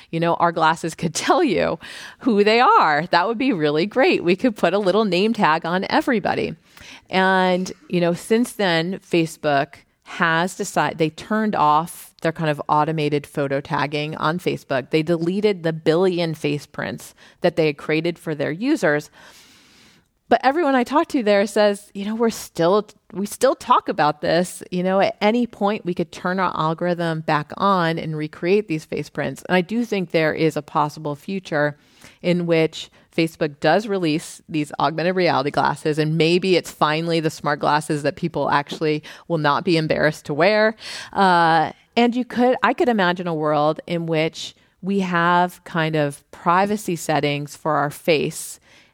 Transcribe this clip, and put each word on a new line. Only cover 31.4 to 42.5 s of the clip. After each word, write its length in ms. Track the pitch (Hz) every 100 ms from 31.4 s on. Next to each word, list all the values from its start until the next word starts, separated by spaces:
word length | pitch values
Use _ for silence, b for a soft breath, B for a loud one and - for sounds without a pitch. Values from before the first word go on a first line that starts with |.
| - 156 147 143 B B B B
in 240 | 180 175 170
which 440 | 160 160 - - b b -
Facebook 420 | 160 - 160 143
does 280 | 156 175 220
release 540 | 196 170 151 - - -
these 240 | 160 143 -
augmented 360 | 147 160 170 190
reality 360 | 170 131 143
glasses, 460 | 143 135 143 160 151
and 200 | 151 160
maybe 380 | 160 180 190 170
it's 160 | -
finally 480 | - 151 156 170 165
the 120 | 156
smart 280 | - 151 147
glasses 440 | 151 147 - 151
that 120 | 139 -
people 340 | 170 147 135
actually 520 | 143 143 - 156 151 - B B
will 120 | 165
not 260 | 147 135 -
be 100 | 160
embarrassed 500 | 156 151 151 - -
to 60 |
wear. 420 | 147 185 214 220 226 B B B
Uh, 580 | - 190 175 170 160 151 - _ -
and 200 | 240 240
you 80 |
could, 320 | 240 226 247